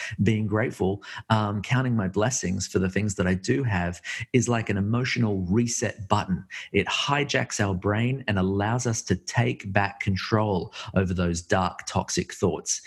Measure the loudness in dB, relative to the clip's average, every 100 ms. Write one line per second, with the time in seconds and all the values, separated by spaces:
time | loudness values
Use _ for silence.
0 | -8 0 2 2 2 0 0 0 0 0
1 | -6 -8 0 2 2 -2 0 0 2 2
2 | 0 2 0 0 -2 -4 -2 0 2 2
3 | 0 0 2 2 0 0 0 0 0 -4
4 | -8 -8 0 0 2 0 0 0 0 0
5 | 0 0 0 0 2 2 2 -2 -4 -4
6 | -2 0 0 -4 -4 -14 -2 0 0 -2
7 | 0 0 2 0 0 0 0 2 2 2
8 | 2 0 0 2 2 2 0 0 0 -2
9 | 0 -2 0 0 0 -2 -2 0 0 -2
10 | -2 -2 2 2 2 0 -2 -10 -2 0
11 | 0 0 0 -2 0 0 0 -4 -4 -4
12 | -2 -2 -4 0 0 0 -4 -6